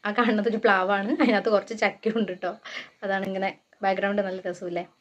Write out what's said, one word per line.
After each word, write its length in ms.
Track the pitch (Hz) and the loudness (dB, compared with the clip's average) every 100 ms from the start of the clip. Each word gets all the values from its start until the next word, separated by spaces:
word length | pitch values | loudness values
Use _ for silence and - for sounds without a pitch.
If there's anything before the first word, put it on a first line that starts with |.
| 208 | -2
ആ 40 | 208 | 0
കാണുന്നത് 300 | 226 214 214 | 2 2 0
ഒരു 60 | 214 | 2
പ്ലാവാണ്, 460 | 220 190 185 202 202 330 | 4 4 2 0 0 2
അതിനകത്ത് 280 | 269 208 196 | 4 4 4
കുറച്ച് 200 | 208 - 220 | 0 0 -2
ചക്കയുണ്ട് 500 | 208 190 220 226 196 180 | -2 0 -2 0 -2 -2
ട്ടോ. 120 | 180 214 - - - _ | -6 -8 -12 -14 -14 _
അതാണ് 220 | 202 196 190 | -4 -2 -2
ഇങ്ങനെ 200 | 190 190 - _ _ | -2 -4 -6 _ _
ബാക്ക്ഗ്രൗണ്ട് 380 | 196 190 196 202 196 | 0 0 0 0 -2
നല്ല 120 | 185 185 | -4 -6
രസമില്ലേ? 360 | 175 180 170 185 _ | -6 -6 -6 -8 _